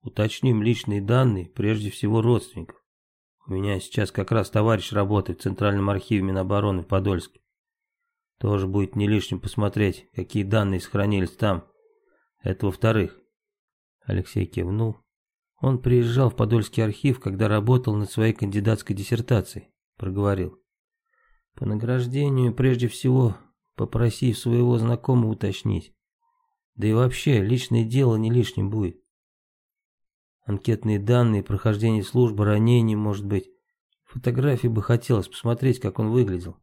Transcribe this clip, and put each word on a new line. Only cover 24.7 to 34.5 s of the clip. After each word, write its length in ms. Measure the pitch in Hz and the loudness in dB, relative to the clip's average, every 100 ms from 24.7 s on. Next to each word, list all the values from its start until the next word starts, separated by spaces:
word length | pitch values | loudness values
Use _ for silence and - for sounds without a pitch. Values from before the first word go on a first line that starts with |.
| 120 | 2
знакомого 540 | 113 117 - 127 110 | 0 -2 2 2 2
уточнить. 600 | 110 101 - 107 101 - _ _ _ _ _ _ _ _ - | -2 -4 -4 -2 -4 -6 _ _ _ _ _ _ _ _ -4
Да 100 | 107 | 0
и 60 | |
вообще, 500 | 110 123 - - 123 | 2 2 0 2 2
личное 400 | 98 123 - 117 | 2 0 0 0
дело 320 | 113 123 131 | 2 2 2
не 160 | 110 110 | 2 2
лишним 400 | 123 113 - 98 | 2 0 -2 -4
будет. 320 | 110 95 - _ _ _ _ _ _ _ _ _ _ _ _ _ _ | -2 -4 -6 _ _ _ _ _ _ _ _ _ _ _ _ _ _
Анкетные 560 | - 101 - 110 110 104 | -6 -4 -2 -2 0 -2
данные, 420 | 101 123 120 104 | 2 4 4 2
прохождение 600 | - 101 110 104 113 110 | -2 -2 0 2 2 0
службы, 400 | 95 123 123 101 | 0 2 2 2
ранения, 520 | 104 107 113 120 113 107 | 2 4 4 4 4 0
может 300 | 107 101 101 | -2 -4 -2
быть. 240 | 101 - _ _ _ _ _ | -4 -4 _ _ _ _ _
Фотографии 640 | _ 123 127 120 143 | _ -6 -2 0 0